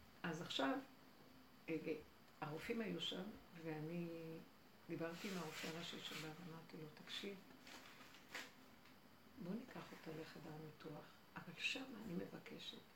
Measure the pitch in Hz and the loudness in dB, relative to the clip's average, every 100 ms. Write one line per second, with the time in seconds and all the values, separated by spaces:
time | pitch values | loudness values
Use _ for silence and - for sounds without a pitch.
0 | - - 175 160 165 - 269 277 - - | -14 0 2 4 4 8 8 8 4 -10
1 | - - - - - - - 160 - - | -14 -14 -14 -14 -16 -8 2 4 4 2
2 | - - - - 147 156 - 226 208 170 | 0 -12 -12 -2 0 2 4 4 6 6
3 | - 185 202 - - 170 160 156 156 175 | 4 4 2 -2 -8 -4 0 2 2 2
4 | 170 165 160 165 - - - - - 160 | 2 2 -2 -2 -6 -12 -16 -10 0 4
5 | 165 175 214 185 156 160 170 160 175 - | 4 4 2 2 2 2 2 2 0 0
6 | - 151 156 160 175 165 160 175 151 - | 0 0 0 -2 -4 -4 -6 -6 -6 -6
7 | - - 202 190 - - - - - - | -4 0 0 -2 -6 -12 -10 -10 -10 -10
8 | - - - - - - - - - - | -10 -12 -4 -4 -4 -8 -14 -14 -14 -14
9 | - - - - 180 220 269 175 - 185 | -16 -16 -12 -4 0 0 0 -4 -4 -6
10 | 165 156 156 160 160 156 156 147 160 147 | -4 -2 -2 -4 -4 -4 -4 -4 -4 -4
11 | - - - - 175 - - 277 262 214 | -6 -12 -8 -6 -4 4 4 4 2 -2
12 | 214 175 202 - - 156 - - - | 2 2 2 -2 -4 -4 -4 -4 -8